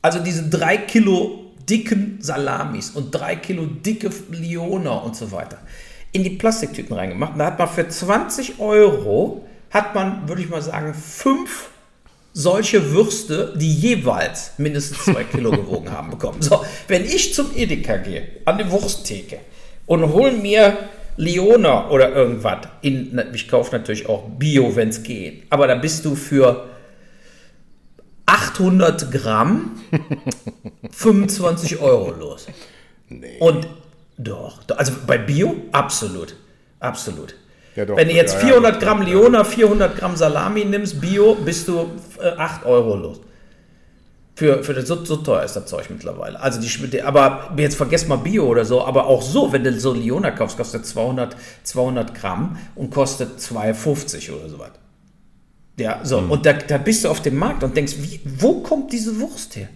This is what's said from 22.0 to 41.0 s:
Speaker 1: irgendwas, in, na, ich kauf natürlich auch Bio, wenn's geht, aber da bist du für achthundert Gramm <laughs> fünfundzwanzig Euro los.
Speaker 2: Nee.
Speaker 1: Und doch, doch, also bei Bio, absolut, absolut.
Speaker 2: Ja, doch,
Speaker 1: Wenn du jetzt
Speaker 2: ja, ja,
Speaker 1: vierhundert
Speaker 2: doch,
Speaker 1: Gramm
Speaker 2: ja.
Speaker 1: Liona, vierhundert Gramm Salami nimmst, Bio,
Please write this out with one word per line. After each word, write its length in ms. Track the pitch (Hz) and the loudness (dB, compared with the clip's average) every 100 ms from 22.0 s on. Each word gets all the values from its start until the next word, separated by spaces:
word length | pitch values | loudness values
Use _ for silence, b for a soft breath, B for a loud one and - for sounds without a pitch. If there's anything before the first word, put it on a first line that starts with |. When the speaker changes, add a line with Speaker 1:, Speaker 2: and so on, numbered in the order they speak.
| 131 139 | 4 6
Speaker 1:
irgendwas, 440 | 123 113 107 92 - - | 2 2 -2 -4 -8 -4
in, 280 | 143 131 127 | -2 -2 -4
na, 140 | 123 - | -6 -6
ich 160 | 123 - | -8 0
kauf 240 | 123 120 | 0 2
natürlich 340 | 120 110 107 - | -4 -4 -6 -2
auch 220 | 101 - | -4 -4
Bio, 460 | 127 151 139 120 107 | -2 4 4 4 2
wenn's 260 | 110 107 | 0 -2
geht, 400 | - 113 87 - - | -10 -10 -10 -14 -2
aber 180 | 143 139 | 4 4
da 80 | 123 | 4
bist 300 | 156 156 156 | 0 -4 -4
du 100 | 139 | -4
für 540 | - 139 127 117 - B B B B B B B B B - - _ - _ - - | 0 6 6 4 -6 B B B B B B B B B -20 -20 _ -20 _ -8 0
achthundert 840 | 208 - - 185 185 170 156 135 | 0 0 0 4 6 4 2 -4
Gramm 680 | - 110 107 127 226 - - - | -4 0 2 4 2 -2 -12 -4
<laughs> 1000 | 160 160 147 - - - - - _ - | -4 -2 -6 -6 -8 -12 -14 -20 _ -18
fünfundzwanzig 880 | - 226 196 196 - 175 165 156 165 | 0 4 4 2 0 -2 -2 -4 0
Euro 300 | 143 120 90 | 4 4 2
los. 360 | 82 76 67 - B B B B B _ | -8 -12 -14 -18 B B B B B _
Speaker 2:
Nee. 300 | 123 123 - | -18 -18 2
Speaker 1:
Und 280 | 165 151 - - - _ _ - | 4 4 -4 -14 -20 _ _ -12
doch, 460 | 110 90 82 - | -10 -10 -14 -18
doch, 140 | - - | -8 -2
also 160 | 131 127 - | -2 -2 -2
bei 120 | 120 | -2
Bio, 360 | 107 143 214 - - | 2 0 0 -2 -2
absolut, 640 | 143 - - 104 90 80 - b b b b | -2 0 -4 -6 -8 -12 -16 b b b b
absolut. 560 | 123 - - 78 69 - b b b - | -8 -8 -10 -10 -14 -18 b b b -8
Speaker 2:
Ja, 100 | 101 | -2
doch, 100 | 101 | 2
Speaker 1:
Wenn 140 | 165 | 4
du 40 | |
jetzt 200 | 165 165 | 4 2
Speaker 2:
ja, 60 | 190 | 4
ja, 60 | 233 | 6
Speaker 1:
vierhundert 300 | 247 226 220 | 8 6 4
Speaker 2:
doch, 60 | |
Speaker 1:
Gramm 200 | 226 196 | 0 2
Speaker 2:
ja. 60 | 185 | 4
Speaker 1:
Liona, 340 | 190 233 240 208 | 8 8 8 4
vierhundert 520 | - 214 208 185 - | 6 6 6 4 2
Gramm 200 | 185 165 | -4 2
Salami 480 | 156 147 180 214 202 | 2 2 0 0 0
nimmst, 340 | 202 202 | 0 -2
Bio, 360 | 151 | -4